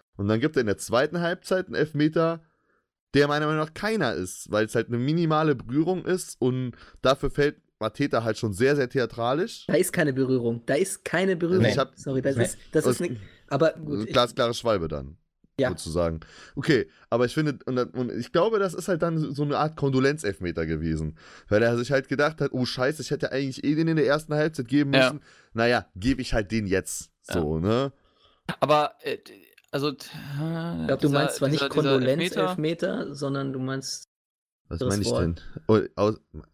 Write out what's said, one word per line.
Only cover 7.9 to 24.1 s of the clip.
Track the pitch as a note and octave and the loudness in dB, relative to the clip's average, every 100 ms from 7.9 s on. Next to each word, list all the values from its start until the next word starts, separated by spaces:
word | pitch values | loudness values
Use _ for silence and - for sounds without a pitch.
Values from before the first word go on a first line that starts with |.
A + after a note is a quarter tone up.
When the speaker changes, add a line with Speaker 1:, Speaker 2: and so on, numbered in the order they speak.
| - C#3 A#2+ | -2 0 0
Speaker 1:
halt | A2+ G#2+ | 0 -2
schon | A2+ | -2
sehr, | F#2 C3 C#3+ | 2 2 2
sehr | B2+ | 0
theatralisch. | C#3 A#2 - A#2 D3 A3+ - - | 0 -2 -2 -2 0 -2 -6 0
Speaker 2:
Da | |
ist | D3+ F#3 | 2 2
keine | - D3+ | 0 0
Berührung. | C3 C3 C3 A#2+ A#2 - | 2 2 2 0 -2 0
Da | |
ist | C#3+ F#3+ - | 0 0 -4
keine | - E3+ F#3+ F3 | -4 0 0 0
Berührung. | E3+ F#3 | 2 4
Speaker 1:
Ich | A2 A#2+ | 4 2
hab | C3+ - | -2 -4
Speaker 2:
Sorry, | D3 C3 | -4 -2
das | C3 B2 | 0 0
Speaker 3:
Nee. | |
Speaker 2:
ist, | A2+ - - | 0 -2 -2
das | D#3 C#3 | 2 2
ist | A#2+ | 2
Speaker 1:
Okay. | F3 | -2
Speaker 2:
nicht, | A2+ - - - | -8 -14 -20 -4
aber | C#3 D#3+ | 2 2
gut, | D#3+ D3+ G2+ A2 | 0 -6 -6 0
ich | |
Speaker 1:
Glasklare | B2+ A#2+ A2+ A#2+ | 2 2 2 0
Schwalbe | A#2+ A#2 G2+ E2 | 0 0 0 0
dann, | C#2+ C2+ D#2+ _ _ _ - | -6 -10 -18 _ _ _ -2
Speaker 2:
Ja. | - | -2
Speaker 1:
sozusagen. | F2 - E2+ E2+ D#2+ - - - - | -2 -4 0 0 -2 -10 -20 -16 -6
Okay, | C3+ B2+ - _ - | 2 2 0 _ -4
aber | A#2 | 0
ich | B2 | 0
finde, | D3+ D3+ B2 | 0 -2 -4
und, | - B2+ | -4 -2
und | A#2+ B2 B2 | -2 -4 -4
ich | G#2 B2 | -6 -2
glaube, | - G#3 G#3+ | 0 2 2
das | G3 | -2
ist | E3 F3+ | -4 -4
halt | E3 | -2
dann | E3+ D#3+ D#3 | 0 -2 -2
so | C#3 | -2
eine | D3 B2 | -2 0
Art | D3+ D#3 | -2 0
Kondolenzelfmeter | C#3 C3 C3+ D#3 G2+ - F2+ E2 D#2+ | 0 2 2 0 -4 -4 -4 -2 -2
gewesen, | D#2 E2 D#2 D#2 - - - - | -2 -2 -2 -4 -8 -18 -14 0
weil | G#2 | 2
er | A#2 A#2+ | 4 0
sich | B2 | 0
halt | C#3 C3+ | -2 0
gedacht | C#3 D3 D#3 | 0 0 0
hat, | C#3+ | -4
„Oh | B2+ B2 | -2 -4
Scheiße, | - C3 D3+ | 0 -2 -2
ich | B2+ | -6
hätte | D3+ - | -4 -4
eigentlich | C3+ C#3 B2+ | -2 -4 -4
eh | C3 | -2
den | D3 E3 | 2 2
in | D#3+ | 2
der | |
ersten | B2+ | 4